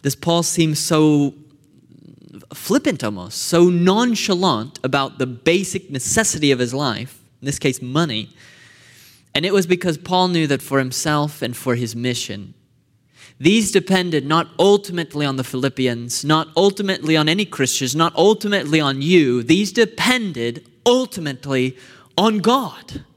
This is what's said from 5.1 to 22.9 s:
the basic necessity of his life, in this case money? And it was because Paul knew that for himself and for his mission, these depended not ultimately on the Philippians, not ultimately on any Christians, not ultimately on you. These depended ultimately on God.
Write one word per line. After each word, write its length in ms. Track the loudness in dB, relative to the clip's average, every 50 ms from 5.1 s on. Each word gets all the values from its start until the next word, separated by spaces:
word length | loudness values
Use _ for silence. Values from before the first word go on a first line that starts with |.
| -4 -6
the 80 | -6
basic 640 | -6 -6 -4 _ 2 2 2 0 -2 -8 -10 -10 -8
necessity 640 | -8 -8 -4 -2 0 0 0 0 -2 0 2 2
of 80 | 2 2
his 140 | 0 -2 -2
life, 480 | -4 -4 -4 -4 -6 -8 -12 -14 -20 _ _ _ _
in 40 | -8
this 120 | -8 -8 -2
case 240 | -2 -2 -2 -2
money? 540 | -8 -4 -2 0 0 0 -2 -8 -8 -10 _ _ -20 -20 -20 -20 -20 -20 -20 _ _ -20 -20 -20 -20 -20 _ _ _ _ _
And 120 | -2 -2
it 80 | 2 2
was 120 | 0 2
because 320 | 2 0 0 0 -2 -4 -4
Paul 300 | -4 -2 0 2 2 2
knew 180 | 2 0 2 2
that 140 | 0 -2
for 180 | -2 -2 -2 -2
himself 600 | -2 -2 -4 -6 -2 0 0 0 0 -2 -4 -6
and 140 | -8 -8 -8
for 200 | -6 -2 -2 -2
his 200 | -2 -2 -6 -6
mission, 580 | -6 -4 -4 -4 -4 -6 -10 -10 -14 -14 -16 -20 _ _ _ _ _ _ _ _ _ _ _ _ _ -20 -20 _ _
these 320 | 2 4 4 4 2 2
depended 540 | 0 -2 0 2 0 0 0 0 -2 -4 -2
not 240 | 0 0 0 0 -2 0 2
ultimately 640 | 4 4 4 4 2 -4 -6 -6 -8 -6 -4 -4 -4
on 120 | -2 -2 -4
the 80 | -6
Philippians, 800 | -6 -6 -4 -4 -4 -2 -2 -2 -2 -2 -4 -8 -8 -8 -8 -2
not 240 | 0 0 0 0 -2 0 2
ultimately 580 | 2 2 2 0 -4 -4 -4 -4 -2 0 0
on 140 | 2 2 0
any 160 | 0 0 -2
Christians, 500 | -4 -2 -4 -2 -2 -2 -4 -4 -4 0
not 180 | 0 0 0 2
ultimately 680 | 4 4 4 4 2 0 -2 -2 -2 -2 0 0 2
on 200 | 2 0 -2 -2
you. 400 | 0 4 6 6 6 6 2 0
These 300 | 2 2 2 2 2 0
depended 1000 | 2 0 0 0 0 -4 0 0 0 0 -2 -6 -6 -6 -6 -6 -6 -8 -16 _ _ _ _
ultimately 920 | 2 4 4 2 -2 -6 -10 -8 -8 -10 -10 -6 -4 -2 0 0 -2 -4 -10 -20 -20 -20 -20 -20 _ _ 2
on 220 | 2 2 2 2
God. 680 | 2 2 2 2 0 -4 -10 -14 -18 -16